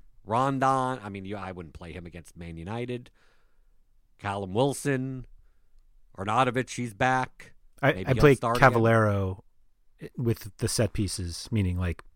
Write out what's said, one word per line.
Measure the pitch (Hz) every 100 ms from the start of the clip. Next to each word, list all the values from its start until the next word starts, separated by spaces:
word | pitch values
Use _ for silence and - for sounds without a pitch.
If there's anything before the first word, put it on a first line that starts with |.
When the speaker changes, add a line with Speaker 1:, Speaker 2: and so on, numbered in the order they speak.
| - - 98
Speaker 1:
Rondon. | 117 135 135 131 135 127 127
I | 104
mean, | 98 95
you, | 101
I | 95
wouldn't | 90 80
play | - 85
him | 85 85
against | 85 - 85
Man | 85 82
United. | 85 117 123 120 123 _ _ _ _ _ _ _ _ _ _ _
Callum | 101 101 92
Wilson, | 104 139 127 143 131 131 131 - - - _ _ - - - - -
Arnautovic, | 101 117 127 123 120 -
he's | 120
back. | 101 127 131 123 - - - - -
Speaker 2:
I, | 139
Speaker 1:
Maybe | 95 95
Speaker 2:
I |
Speaker 1:
he'll | 123
Speaker 2:
play | 147 127
Speaker 1:
start | 120 123
again. | 131
Speaker 2:
Cavaleiro | 117 113 113 107 101 95 92 - _ _ _ _ - 165 -
with | 117 110 101 -
the | 110
set | - 110
pieces, | - 98 - 87 - -
meaning, | 110 92 90
like, | 90 - -